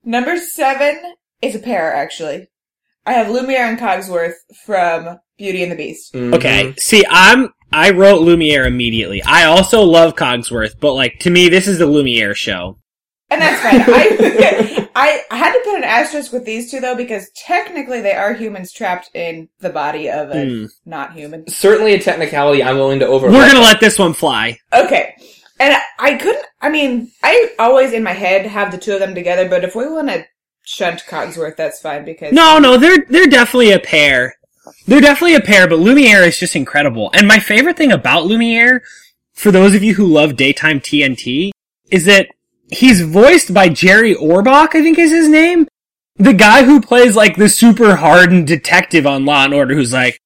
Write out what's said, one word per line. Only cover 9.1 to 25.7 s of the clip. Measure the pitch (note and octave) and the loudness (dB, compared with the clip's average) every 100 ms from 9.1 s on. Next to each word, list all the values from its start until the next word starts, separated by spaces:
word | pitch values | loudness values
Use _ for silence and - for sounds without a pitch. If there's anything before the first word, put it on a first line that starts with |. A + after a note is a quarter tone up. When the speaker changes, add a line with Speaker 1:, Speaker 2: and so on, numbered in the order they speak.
| G2 | -8
Speaker 3:
I | - D#3+ | -2 2
also | E3 E3+ F#3 A#3 | 4 2 2 2
love | F#3+ E3 E3 - | 4 4 4 0
Cogsworth, | C#3 B2 A2 A#2 G#2+ - | -6 -6 -8 -8 -8 -4
but, | D3 | -4
like, | C3 B2 - | -2 -6 -4
to | F3 | -2
me, | F3 F3+ | 2 2
this | F3+ F#3+ | 2 -2
is | F3 | -2
the | D#3+ | 0
Lumiere | D3 C3+ A#2 G#2 | 0 0 -2 -4
show. | G2+ - F#2 F2+ G2 _ _ _ _ _ | -6 -8 -8 -10 -16 _ _ _ _ _
Speaker 1:
And | D#4 | -4
that's | D#4 - | -2 -2
fine. | - C4 A#3+ | 0 0 2
I, | A#3+ G#4+ - G#3+ A3+ F3+ - G#3 - G3+ | 2 2 0 -2 2 0 0 -4 -6 -8
Speaker 2:
<laughs> | - | -2
Speaker 1:
I, | D4 D4 - | -2 -2 -8
I | A3+ | -6
had | E4 | -2
to | B4+ | -2
put | B4 G4 | -4 -6
an | |
asterisk | B3 A3+ D4+ D4+ - | -4 -4 -4 -8 -10
with | A#3+ | -12
these | A3 A3+ A#3 | -10 -12 -12
two, | C4+ | -10
though, | B3+ B3 | -10 -10
because | A#3+ G#3 F#3+ - - | -10 -12 -14 -20 -6
technically | F4+ G#4 E4+ C4 B3 | -6 -6 -14 -10 -6
they | G3+ | -6
are | - G3+ | -4 -6
humans | A#3 A3 G3+ F3+ | -6 -10 -12 -18
trapped | - G#3 F3+ - | -10 -8 -8 -12
in | - E3+ E3 D#3+ _ | -12 -12 -12 -20 _
the | F#3 | -10
body | D#3 D3 D#3 D3+ | -8 -8 -8 -8
of | D3 D3 | -8 -8
a | D3+ | -8
Speaker 3:
Hmm. | C#3 A#2 G#2+ _ - | -8 -8 -12 _ -18
Speaker 1:
not | D#3+ C#3 | -16 -16
human. | E3 D3 D#3+ D#3+ | -16 -20 -20 -16
Speaker 2:
Certainly | - G3 G#3+ A3 | -2 0 2 0
a | G3 | 0
technicality | - E3 D#3 D3 C#3+ C#3+ | -2 -6 -6 -2 0 0
I'm | B2+ C3+ | 0 -2
willing | C3+ C3+ | -2 -2
to | B2+ | 0
overlook. | C3 C3 B3+ | 0 4 4
Speaker 3:
We're | C4+ | 6
gonna | C4+ | 4
let | A#3 G#3+ | 2 2
this | G#3+ - | 0 0
one | F3+ | -2
fly. | D3 D#3 A#2 A2+ A#2 _ | -2 -4 -4 -6 -10 _
Speaker 1:
Okay. | A#3+ - C4+ - _ _ _ _ _ | 0 0 -4 -4 _ _ _ _ _
And | C#4 | -2